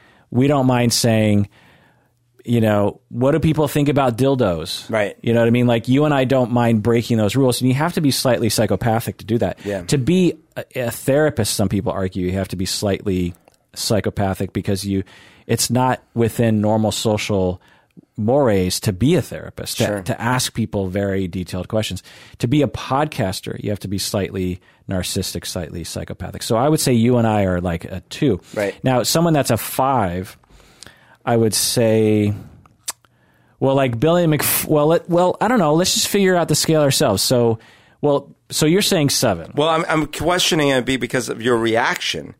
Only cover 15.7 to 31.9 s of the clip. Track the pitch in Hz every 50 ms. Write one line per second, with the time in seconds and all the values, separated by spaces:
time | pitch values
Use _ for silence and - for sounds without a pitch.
15.7 | 117 123 127 127 123 - - _ - 117 117 107 - - 120 113 110 107 104 104
16.7 | 110 110 107 104 101 - - 113 107 101 - - 107 95 92 90 90 - _ _
17.7 | _ _ _ _ _ - - _ _ - 104 110 131 147 143 117 101 95 92 92
18.7 | - - - - 95 90 120 143 180 151 - - 80 78 - - - - - -
19.7 | - - 117 101 104 101 92 - - - 113 117 127 127 - - - - 110 -
20.7 | - 104 95 92 90 101 101 101 95 98 95 87 82 95 90 - - 90 87 -
21.7 | 113 110 107 - 98 - - - - - - - - - - 120 143 151 139 104
22.7 | - - - - 131 139 156 147 - - 107 92 95 - - 107 - - - 107
23.7 | 104 - - 95 101 95 - - - 104 95 - - 98 92 90 90 - _ _
24.7 | _ _ _ - 98 92 87 - - 98 90 - - 85 - - - 92 85 -
25.7 | 90 87 82 - - - 85 - - - 90 87 92 92 - - 117 113 127 151
26.7 | 160 151 - 143 123 113 113 123 127 120 113 113 107 104 98 92 90 90 87 90
27.7 | 85 82 - - 92 90 - _ - - 156 139 98 87 - - - 107 101 98
28.7 | - - - 135 131 123 104 - - 165 165 170 156 143 120 - 120 101 - -
29.7 | - - 131 135 139 123 104 87 87 92 92 - - - _ _ - - _ _
30.7 | _ _ - - - _ _ _ - _ - 120 120 117 113 110 104 - - -
31.7 | - 123 117 110